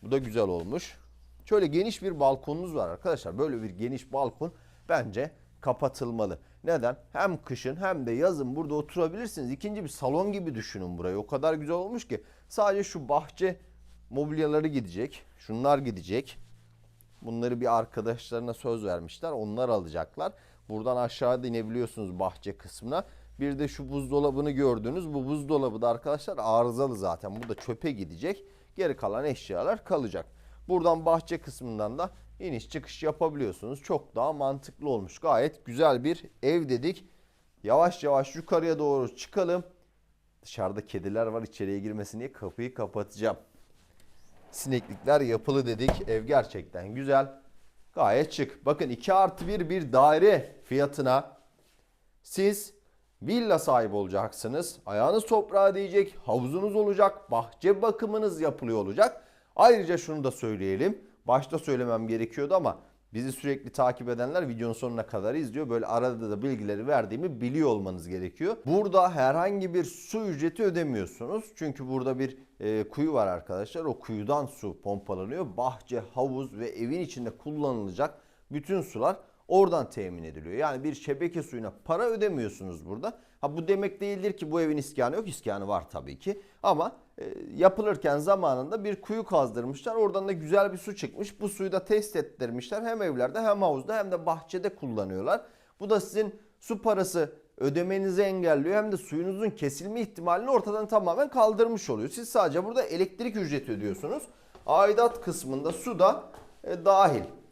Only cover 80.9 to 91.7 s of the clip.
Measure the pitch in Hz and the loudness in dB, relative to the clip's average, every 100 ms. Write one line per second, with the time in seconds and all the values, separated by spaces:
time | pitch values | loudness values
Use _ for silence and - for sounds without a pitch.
80.9 | 139 - 143 170 170 147 120 110 - - | -6 -6 -4 -2 -4 -8 -8 -10 -12 -4
81.9 | 165 240 226 190 165 110 98 95 85 80 | 0 0 0 0 0 -4 -6 -12 -12 -10
82.9 | 104 185 233 _ _ 143 151 165 196 196 | -8 -8 -10 _ _ -6 -4 0 0 0
83.9 | 196 202 202 196 190 160 165 160 151 139 | -4 -6 -2 -4 -4 -4 0 2 0 -4
84.9 | - 123 165 214 - - 101 98 98 78 | 0 0 0 -6 -8 -6 -4 -2 -2 -4
85.9 | - 67 69 - 202 - _ - 160 165 | -12 -10 -10 -6 -6 -8 _ 2 2 0
86.9 | - _ - - - - - 185 190 208 | -4 _ -14 -12 -10 -12 6 6 6 0
87.9 | 160 160 143 151 196 170 127 135 220 208 | 0 2 0 2 2 4 0 -2 -4 -4
88.9 | 202 - 214 220 180 131 110 120 139 - | -6 -4 -6 0 2 2 0 -6 -6 -4
89.9 | 226 208 185 196 185 156 196 196 180 196 | 2 2 2 -2 -4 2 4 4 0 -10
90.9 | 202 - - 202 - 208 - 190 | -8 -8 -8 -10 -6 -8 -4 -2